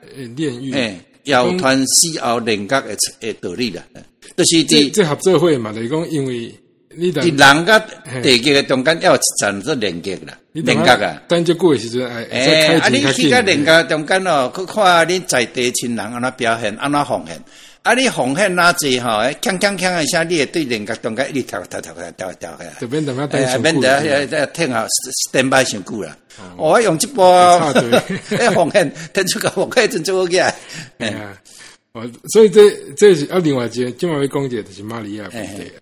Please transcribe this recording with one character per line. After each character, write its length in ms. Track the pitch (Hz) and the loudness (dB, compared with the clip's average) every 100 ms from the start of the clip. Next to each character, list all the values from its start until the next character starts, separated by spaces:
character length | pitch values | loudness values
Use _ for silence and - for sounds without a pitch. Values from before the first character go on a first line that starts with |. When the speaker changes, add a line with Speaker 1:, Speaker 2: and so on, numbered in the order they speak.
| - 127 | -20 -16
Speaker 1:
诶， 100 | 123 123 | -14 -6
炼 240 | 156 123 | -6 -6
狱。 120 | 135 | -6
Speaker 2:
诶， 280 | 135 117 90 - _ | -4 -6 -8 -18 _
要 340 | - 131 120 180 | 0 2 2 0
传 220 | 135 135 131 | 0 0 2
死 320 | - 170 156 | 0 0 -2
后 200 | 123 120 | -2 -2
人 260 | 117 104 101 | -2 -4 0
格 140 | 139 | -2
的， 160 | 110 101 - - | -2 -6 -8 -6
的 120 | 113 | -10
道 180 | 95 104 | -8 -8
理 180 | 87 120 | -6 -6
啦。 160 | 85 - - - _ - - | -6 -16 -20 -20 _ -18 -2
就 80 | |
是 120 | 170 165 | 2 2
伫 40 | 151 | 4
Speaker 1:
这， 220 | 151 143 | 4 4
这 140 | 214 | 2
合 100 | 175 143 | 0 2
作 160 | 190 175 | 2 4
会 180 | 170 143 | 4 0
嘛， 160 | 110 | -2
就 100 | 107 | -8
是 60 | 117 | -4
讲 220 | 156 170 | -4 -4
因 140 | 156 | -4
为 280 | 135 123 113 92 _ _ _ | -4 -6 -10 -16 _ _ _
你 200 | - 180 | -4 -2
人 140 | 151 | 0
Speaker 2:
伫 300 | 175 143 139 147 | 0 4 4 6
人 100 | 170 | 4
甲 120 | 220 220 - - 127 | 2 2 -16 -12 -4
地 180 | 120 120 | 2 2
级 120 | 127 | 4
的 100 | 139 | 2
中 200 | 135 135 | 2 0
间 140 | 131 160 | 0 2
要 100 | 180 | 2
有 40 | 131 | 2
一 40 | - - | 2 -2
层 200 | 104 101 | -2 -2
做 120 | 101 | -4
连 280 | 151 104 85 | -4 -4 -6
接 140 | 95 87 - | -8 -10 -12
啦， 120 | - _ | -20 _
Speaker 1:
你 80 | 156 | -6
Speaker 2:
连 140 | 160 110 | -2 2
接 80 | - | 4
啊。 320 | 117 98 76 - | 4 2 -6 -2
Speaker 1:
等 160 | 170 | 0
这 100 | 170 | 2
久 180 | - 185 | 2 4
的 60 | 131 | 2
时 100 | 113 | 0
阵， 160 | 120 127 | -6 -6
哎， 160 | 117 | -8
Speaker 2:
诶， 220 | 117 117 135 | -6 0 2
Speaker 1:
再 340 | 156 156 165 | 4 4 4
开 100 | - | 2
庭 120 | 262 | 0
较 100 | - | 0
紧。 0 | |
Speaker 2:
啊， 0 | |
你 100 | - | 2
去 80 | 147 | 2
甲 100 | 151 | 4
人 240 | 190 156 | 2 0
家 180 | 147 160 | 4 4
中 220 | 160 160 143 | 4 -2 0
间 180 | 190 190 | -2 0
哦， 260 | 151 127 | 0 0
去 100 | - 185 | -4 -8
看 400 | - 190 170 165 | 0 4 4 4
恁 160 | 185 180 | 0 0
在 200 | 127 113 | -2 -2
地 240 | - 123 | -2 -2
亲 220 | 123 131 | -2 -6
人 100 | 113 | -6
安 160 | 101 120 | -8 -6
怎 120 | 123 | -6
表 260 | 127 117 113 | -2 -2 0
现， 140 | 113 101 | -4 -4
安 140 | 143 | -2
怎 140 | 147 | -2
奉 200 | 151 107 82 | -2 -4 -6
献。 140 | 82 - - - - | -16 -18 -20 -20 -8
啊， 120 | - | 0
你 140 | 240 262 | 2 0
奉 260 | 170 127 | 0 -4
献 180 | 139 202 | 0 -2
哪 200 | 180 175 | 2 2
济 260 | 170 147 127 | 2 0 -2
吼？ 100 | 120 107 | 0 0
哎， 140 | 117 | 0
锵 220 | 147 - 185 | -2 -4 -2
锵 180 | 202 196 | -2 -2
锵 180 | 180 180 | -2 -2
的 100 | 143 | -2
声， 200 | 175 165 | -2 0
你 100 | 170 | -2
会 80 | 131 | -2
对 180 | 175 | -4
人 200 | 139 117 | -4 -4
家 80 | 104 110 | -6 -8
中 180 | 120 | -6
间 160 | 110 139 | -4 -4
一 40 | |
直 80 | 147 | -4
跳 180 | 117 - 90 | -6 -8 -10
跳 140 | - | -12
跳 140 | - | -12
跳 160 | 82 87 | -14 -16
跳 200 | 82 92 | -12 -12
跳 240 | 87 87 78 | -12 -16 -16
跳。 120 | 85 - | -16 -12
Speaker 1:
就 80 | 120 | -6
免 160 | 143 | -4
等 120 | 147 123 | -4 -4
下 100 | 143 | -4
等 120 | 143 | -2
上 200 | 135 127 | -2 0
久。 60 | 135 | 2
Speaker 2:
哎， 40 | |
免 80 | 160 | 2
得 260 | 127 139 156 | 2 2 2
要， 140 | 143 | -2
要， 140 | 135 151 | -2 -4
要 60 | 143 | -4
听 260 | - 165 | -4 -4
啊， 160 | 117 107 - - - - | -2 -2 -4 -6 -8 -4
stand 180 | 151 131 | 0 2
by 160 | 135 | 2
上 200 | 127 107 | 0 -4
久 180 | 87 110 | -8 -10
啦。 160 | 82 76 _ - | -10 -14 _ -20
Speaker 1:
哦。 140 | - - | -20 -4
Speaker 2:
我 220 | 156 196 | 2 2
用 180 | 220 160 | 2 0
这 80 | - | -2
部， 140 | - | 4
Speaker 1:
差 500 | 185 180 180 175 160 | 6 8 8 6 4
队。 180 | 139 120 226 - | 0 2 0 0
Speaker 2:
<laughs> 240 | 185 - 208 | -10 -4 0
哎， 120 | 240 | 0
奉 180 | 190 160 | 2 2
献， 200 | 208 160 - 160 | 2 0 -4 -8
天 100 | - 190 | -4 -4
主 120 | 226 | -2
教 100 | 180 | -4
奉 220 | - 170 | -2 -2
献 160 | - 214 | 0 0
真 140 | 208 | -2
做 260 | 160 190 185 | -4 -2 0
起 80 | 175 | 2
来。 160 | 135 - - - - _ | 0 -2 -14 -18 -18 _
Speaker 1:
哎 120 | 113 | -8
呀， 300 | 107 104 95 _ - - - _ | -8 -12 -18 _ -20 -20 -20 _
哦， 180 | 117 117 117 - | -14 -14 -14 0
所 120 | 202 | 6
以 40 | 220 | 6
这， 200 | 208 208 - - 139 | 8 6 6 -14 4
这 180 | 208 | 6
是 100 | 170 143 | 6 2
啊， 120 | 180 | 0
另 160 | 165 | 0
外 120 | 135 120 | 0 -2
一 180 | 117 | -4
个， 60 | 123 | -4
今 180 | 120 180 | -4 -4
晚 100 | 151 | -2
要 60 | 139 | -2
讲 180 | 143 | -2
一 40 | 139 | -4
个 120 | 120 | -6
就 80 | 98 | -10
是 100 | 95 | -14
玛 160 | 104 113 | -12 -10
利 160 | 104 | -10
亚 160 | 104 98 | -10 -12
问 140 | 113 95 | -12 -12
题。 160 | 98 | -12
Speaker 2:
哎。 80 | 90 - | -16 -20